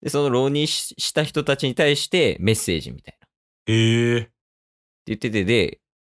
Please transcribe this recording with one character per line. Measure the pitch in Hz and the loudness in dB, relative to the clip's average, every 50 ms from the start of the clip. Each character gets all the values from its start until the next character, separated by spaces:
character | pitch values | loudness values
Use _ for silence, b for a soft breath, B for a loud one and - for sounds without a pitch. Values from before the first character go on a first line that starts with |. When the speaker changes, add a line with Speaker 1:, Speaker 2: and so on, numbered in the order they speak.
Speaker 1:
で、 | - 143 | -10 -6
そ | 143 143 143 | -2 -2 0
の | 139 | 0
浪 | 123 123 131 139 | 2 2 2 2
人 | 143 147 151 | 0 0 0
し-、 | 151 - - - - - - | -2 -2 -4 -6 -8 -8 -8
し | - - - | -8 -4 -2
た | 151 156 | -2 -2
人 | - - 151 147 | -2 -4 -2 -2
た | - 139 | 0 0
ち | - - | 0 -2
に | 131 123 | -2 0
対 | - 160 147 143 | 2 2 2 2
し | 147 - - | 0 -2 -2
て | - 185 156 107 80 - | 0 2 2 2 0 0
メ | 90 98 90 | 2 2 2
ッ | |
セ | - - - 90 | 2 0 -2 -2
ー | 78 | -2
ジ | 69 62 62 | -4 -8 -14
み | 65 - | -16 -18
た | - | -20
い | - _ | -20 _
な。 | _ _ _ _ _ _ _ _ _ | _ _ _ _ _ _ _ _ _
Speaker 2:
へ | - 110 113 110 113 113 117 117 120 120 | 0 2 2 4 4 2 2 2 2 0
ー。 | 117 107 | 0 -2
Speaker 1:
っ | |
て | - _ _ _ _ _ _ _ _ _ _ _ _ _ _ _ | -6 _ _ _ _ _ _ _ _ _ _ _ _ _ _ _
言 | - 110 | -10 -6
っ | - | -6
て | - 120 | -4 -2
て、 | 104 107 92 | -2 0 2
で、 | 95 120 113 87 - - - _ _ _ _ | 2 2 2 2 0 -2 -8 _ _ _ _